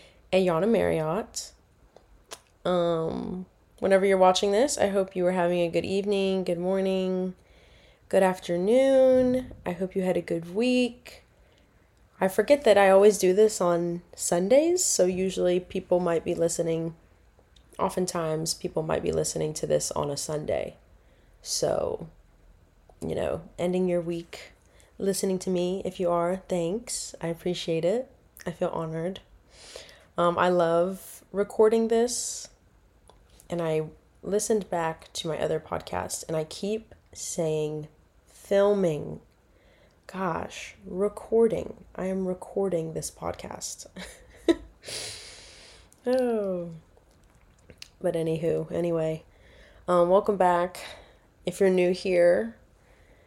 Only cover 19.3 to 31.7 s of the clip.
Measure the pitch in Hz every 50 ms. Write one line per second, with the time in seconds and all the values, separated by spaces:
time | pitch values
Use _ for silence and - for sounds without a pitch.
19.3 | - 160 156 151 151 - - 151 151 147 - - - 156 151 143 143 - - -
20.3 | 156 151 151 - 87 64 - - - - _ _ _ _ _ _ _ _ _ _
21.3 | _ _ - - - - - - - - - - - - 165 160 - _ _ _
22.3 | _ _ _ - - _ _ _ _ _ _ _ - - 80 80 82 - 85 67
23.3 | 71 160 165 - - - 170 180 180 185 185 180 175 175 165 170 170 170 170 -
24.3 | - - - - _ _ _ _ _ _ _ _ _ - 196 196 190 - - 196
25.3 | 185 180 - 185 185 175 180 180 185 196 - 185 185 - 185 170 175 170 170 175
26.3 | 190 185 - - 185 175 170 165 196 240 240 - - - - - - - - 165
27.3 | 170 - - 180 175 - - 175 165 165 165 175 214 247 262 - - _ _ _
28.3 | _ - - 180 160 - 185 170 - - 165 160 160 160 165 185 196 - - _
29.3 | - - _ _ _ - - - - - - - - - - _ - - 170 175
30.3 | 170 - 175 180 180 175 170 165 165 170 175 190 196 185 - - - - - _
31.3 | - 196 208 202 - - 220 214